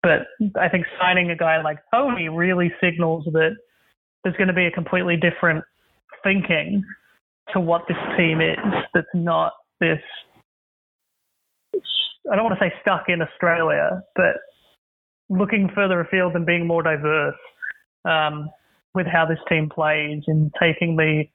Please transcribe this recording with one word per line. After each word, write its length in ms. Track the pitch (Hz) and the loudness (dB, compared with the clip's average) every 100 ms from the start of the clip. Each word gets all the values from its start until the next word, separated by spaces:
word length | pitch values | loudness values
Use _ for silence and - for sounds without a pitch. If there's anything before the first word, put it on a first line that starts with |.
But 280 | 180 156 - - 214 | 4 2 0 -4 -4
I 140 | - 185 | 0 0
think 180 | 185 170 - | 0 -4 -2
signing 320 | 180 180 175 | 0 2 0
a 40 | 170 | 0
guy 240 | 165 160 | 2 2
like 180 | 156 151 _ | 0 -6 _
Tony 360 | 233 277 202 160 | 0 0 -2 -4
really 440 | 160 175 180 175 - | 0 0 2 0 2
signals 440 | 180 170 170 165 160 | -2 0 0 0 0
that 240 | 156 160 214 _ _ _ _ _ _ | 2 2 0 _ _ _ _ _ _
there's 140 | 190 175 | -6 0
gonna 160 | 190 | 0
be 140 | 175 175 | 2 0
a 40 | |
completely 460 | 170 165 185 180 170 | 0 -2 -2 0 2
different 480 | 170 170 170 156 - _ _ _ _ - | 0 2 0 0 -4 _ _ _ _ -6
thinking 640 | 196 196 185 165 151 202 196 - _ _ _ _ - | 0 0 2 -2 0 -2 -4 -12 _ _ _ _ -6
to 60 | 196 | -2
what 300 | 170 170 - | 0 0 0
this 80 | 175 - - | -6 -4 0
team 240 | 170 160 | 2 2
is 160 | 160 160 208 185 - | 0 0 -2 -2 0
that's 140 | 170 165 | -2 -2
not 420 | 180 170 165 160 - _ _ | -4 0 0 0 -4 _ _
this, 200 | 165 160 - - - _ _ _ _ _ _ _ _ _ _ _ _ _ _ 392 - - - - - | 0 0 -4 -20 -20 _ _ _ _ _ _ _ _ _ _ _ _ _ _ -8 -4 -4 -4 -8 -4
I 60 | 202 | -2
don't 80 | |
wanna 160 | 226 190 | 0 0
say 120 | 185 - | -2 -2
stuck 280 | - 180 - | -2 -2 0
in 120 | 175 | -2
Australia, 840 | 160 - 180 170 160 147 151 185 - | -2 -2 0 2 2 2 0 -2 -6
but 220 | - 175 - - _ _ _ _ _ _ _ _ | 0 2 2 -8 _ _ _ _ _ _ _ _
looking 380 | 190 202 220 190 | -2 0 2 0
further 260 | - 202 180 | 0 0 0
afield 340 | 170 185 180 170 | 0 0 0 0
and 100 | 170 | 0
being 200 | 175 170 | 0 2
more 160 | 170 | 0
diverse, 540 | 165 151 151 151 147 147 - _ - - _ _ | 0 0 0 0 0 -4 -16 _ -14 -14 _ _
um, 440 | 175 160 151 151 151 - _ _ _ | -2 0 0 -4 -12 -14 _ _ _
with 120 | 190 170 | -4 0
how 200 | 170 160 | 2 2
this 120 | 160 - | 0 0
team 200 | 165 151 | 0 0
plays 540 | - 151 151 151 151 147 | -2 0 0 -2 -6 -2
and 240 | 156 151 - | 0 0 2
taking 380 | 170 160 170 160 | 0 2 0 2
the 280 | 156 156 151 | 2 0 -2